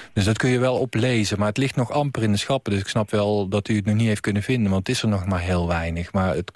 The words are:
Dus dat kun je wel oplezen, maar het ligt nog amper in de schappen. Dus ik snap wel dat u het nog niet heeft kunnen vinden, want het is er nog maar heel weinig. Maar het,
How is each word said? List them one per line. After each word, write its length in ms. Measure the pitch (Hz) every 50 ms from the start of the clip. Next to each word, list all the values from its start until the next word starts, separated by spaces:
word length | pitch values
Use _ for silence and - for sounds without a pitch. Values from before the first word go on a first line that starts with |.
| - -
Dus 120 | - 110 95
dat 140 | 107 110 -
kun 120 | - 127
je 80 | 127 120
wel 200 | 127 131 127 -
oplezen, 600 | 131 117 - 107 110 127 120 113 104 - 107 98
maar 100 | 104 107
het 80 | 107 127
ligt 180 | 139 131 -
nog 140 | 135 120 -
amper 300 | - 147 147 143 - 123
in 100 | 113 107
de 60 | 101 101
schappen. 340 | - - - - - 104
Dus 80 | 101 98
ik 80 | 101 -
snap 220 | - 117 104 -
wel 380 | - 104 101 104 107 104 98 92
dat 200 | 104 104 - -
u 80 | 110
het 80 | 104 98
nog 80 | 107 104
niet 140 | 110 113 113
heeft 120 | 104 -
kunnen 220 | - 110 101 101
vinden, 280 | - - 131 120 107 98
want 140 | 95 95 92
het 100 | - 127
is 60 | -
er 60 | - 110
nog 180 | 101 95 90
maar 140 | 95 92 87
heel 280 | 87 92 90 87 87 85
weinig. 440 | 85 82 82 85 82 85 87 -
Maar 220 | - 95 92 92 -
het, 160 | - - - -